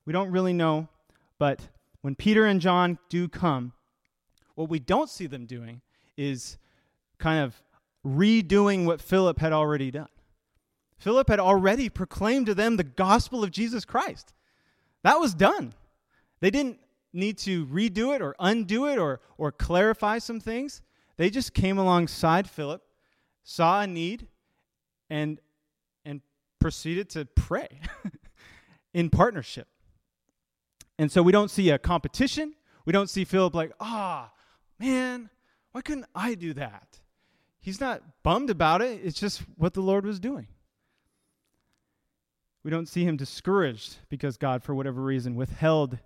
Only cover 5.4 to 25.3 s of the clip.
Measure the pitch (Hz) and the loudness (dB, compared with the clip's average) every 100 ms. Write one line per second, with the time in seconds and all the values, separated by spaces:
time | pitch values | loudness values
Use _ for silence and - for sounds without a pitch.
5.4 | 117 123 117 120 - _ _ - 143 131 | -14 -14 -14 -18 -20 _ _ -8 -6 -6
6.4 | - - _ _ _ _ _ _ 160 160 | -10 -18 _ _ _ _ _ _ 0 0
7.4 | 135 - _ _ _ _ 143 139 202 226 | 0 -6 _ _ _ _ -4 2 4 4
8.4 | 160 202 202 196 170 165 - 185 185 151 | 4 4 4 4 0 -2 0 2 4 2
9.4 | 160 156 151 147 135 139 - _ _ _ | 0 2 2 0 -4 -8 -12 _ _ _
10.4 | _ _ _ _ _ _ 196 247 262 208 | _ _ _ _ _ _ 2 4 4 4
11.4 | 185 196 190 240 233 - 185 - 208 269 | 6 6 6 2 0 -4 -8 -2 0 2
12.4 | 220 190 220 220 143 156 190 226 - 254 | 2 2 2 2 0 0 4 4 4 -2
13.4 | 202 170 226 233 - 240 370 147 - _ | -4 -2 -4 -4 -4 -2 -2 -6 -18 _
14.4 | _ _ _ _ _ _ 170 302 302 160 | _ _ _ _ _ _ 4 4 4 4
15.4 | 196 392 120 - _ _ _ _ _ _ | 4 4 -2 -12 _ _ _ _ _ _
16.4 | 185 254 269 - _ _ _ 175 202 208 | 2 2 0 -6 _ _ _ -6 -4 -4
17.4 | 196 180 139 160 220 185 247 285 147 - | -4 -4 -2 -2 -2 0 -2 -2 -4 -2
18.4 | 180 233 185 220 285 269 156 131 _ - | 0 0 0 -2 0 0 -2 -4 _ -8
19.4 | 147 - - 175 214 226 208 226 - 226 | -6 -4 0 2 2 2 -2 -4 -6 -10
20.4 | 220 233 277 - - _ _ - 175 240 | -8 -8 -8 -12 -20 _ _ -2 0 0
21.4 | - - 190 196 185 175 165 - 165 170 | -4 0 0 2 4 4 2 0 2 2
22.4 | 185 - 143 170 _ _ _ _ _ _ | 0 -6 -8 -10 _ _ _ _ _ _
23.4 | - - 165 196 202 170 170 240 - _ | -10 0 2 2 0 -4 -6 -8 -14 _
24.4 | _ _ _ _ _ _ - 151 151 | _ _ _ _ _ _ -10 -6 -4